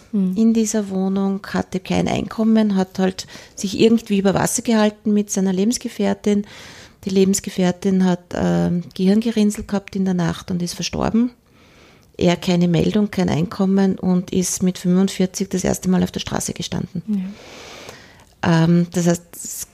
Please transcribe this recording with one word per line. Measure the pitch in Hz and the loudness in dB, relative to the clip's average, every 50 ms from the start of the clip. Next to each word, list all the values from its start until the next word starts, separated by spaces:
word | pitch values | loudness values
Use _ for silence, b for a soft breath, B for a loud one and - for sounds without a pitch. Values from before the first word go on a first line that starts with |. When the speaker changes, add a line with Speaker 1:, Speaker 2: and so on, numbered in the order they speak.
| - _ | -12 _
Speaker 1:
Hm. | - 202 190 185 185 | -2 0 0 0 2
Speaker 2:
in | 202 226 226 220 | 2 2 4 4
dieser | 226 220 214 - 220 208 196 | 2 0 0 -2 -4 -4 -2
Wohnung, | 190 185 190 190 190 196 196 196 196 196 - - | -2 -2 -2 0 0 0 0 0 -2 -4 -6 -4
hatte | - - 185 - - 185 | -4 -4 -4 -4 -6 -8
kein | - - 180 180 - - | -4 -2 -2 0 0 0
Einkommen, | - - - - - - 220 226 220 220 214 208 196 | -2 -2 -4 -4 -4 0 2 4 4 4 4 2 2
hat | 190 185 185 - - | 0 0 -2 -2 0
halt | 185 185 185 - - B B B B B B | 0 0 0 -4 -12 B B B B B B
sich | - - 190 196 - | -8 -6 -6 0 2
irgendwie | - 226 233 226 - - 202 196 | 4 4 4 2 2 0 -2 2
über | 190 196 175 | 2 2 2
Wasser | - - 175 - 240 - | 2 0 0 -2 -4 -2
gehalten | - 226 214 208 214 214 - _ 214 208 | 0 2 4 2 2 0 -2 _ 0 0
mit | 208 208 - | 0 0 0
seiner | - 196 190 190 190 | -2 0 0 0 0
Lebensgefährtin. | 180 196 226 247 - - 233 - - 202 196 196 - - 214 208 202 208 B B B B B B B B B B B - | 0 0 0 0 -2 -6 -8 -4 -2 -2 -2 -2 0 0 0 0 0 -2 B B B B B B B B B B B -8
Die | 196 | -2
Lebensgefährtin | 185 196 190 185 196 - - 202 - - 185 180 180 - - 196 190 185 185 | 2 4 4 4 2 0 -4 -6 -2 0 0 0 0 0 0 0 2 4 4
hat, | 185 175 175 - _ - | 2 2 0 -4 _ -4
ähm, | - 185 175 175 170 175 175 175 175 170 - - | -2 0 2 2 2 2 0 0 -2 -4 -6 -6
Gehirngerinnsel | - 185 190 202 220 226 240 220 214 208 208 208 220 202 | 0 2 4 4 4 2 0 0 2 2 2 0 -2 -6
gehabt | - 202 196 196 - - | -6 -6 -6 -6 -6 -4
in | 196 190 | -2 0
der | 190 180 | 0 0
Nacht | 175 170 165 170 - - - | 0 0 0 -2 -4 -6 -6
und | 190 175 | -4 -4
ist | 175 175 - | -4 -6 -6
verstorben. | - 170 - - - 64 - - 226 240 247 - _ _ b b b b b b b b b b b b b b | -8 -8 -6 -2 -2 0 2 2 2 0 0 -4 _ _ b b b b b b b b b b b b b b
Er | - - 175 175 | 0 2 2 2
keine | 175 - 185 175 175 175 | 2 0 0 2 2 4
Meldung, | 180 170 156 175 180 180 208 208 202 | 4 4 2 2 2 2 0 0 0
kein | - 190 180 175 | 0 -2 0 0
Einkommen | - 143 170 - - - 190 190 196 196 196 190 185 | 0 -2 -2 -4 -2 -2 0 2 2 2 2 2 0
und | - - 185 180 180 180 - | -2 0 0 0 0 -2 -2
ist | - 190 180 - - - | -2 -2 -2 -2 -4 -2
mit | 190 185 180 | -2 -2 -2
fünfundvierzig | - - 180 180 185 196 190 - - 185 185 - - 196 190 | -2 0 2 2 2 2 0 0 -2 -2 -2 -2 -6 -6 -4
das | - 180 185 | -4 -2 0
erste | 196 185 - - 185 | 0 0 0 0 0
Mal | 185 175 180 | 2 2 0
auf | - | -2
der | - - | -4 -8
Straße | - - - - - - - | -8 -6 -4 -4 -4 -6 -8
gestanden. | - 170 - - - - - - 170 - 214 208 196 185 196 208 B B B B B B B B B B B B B B B B B B B B _ - | -8 -8 -6 -6 -6 -6 -6 -8 -10 -6 -4 -4 -4 -4 -6 -10 B B B B B B B B B B B B B B B B B B B B _ 0
Speaker 1:
Ja. | 170 165 165 160 | 2 4 4 4
Speaker 2:
Ähm, | 170 175 175 170 170 | 4 4 4 2 0
das | - 180 170 | -2 0 0
heißt | 175 170 170 - _ - - - - - - - - | 0 0 0 -4 _ -18 -16 -14 -12 -12 -12 -14 -14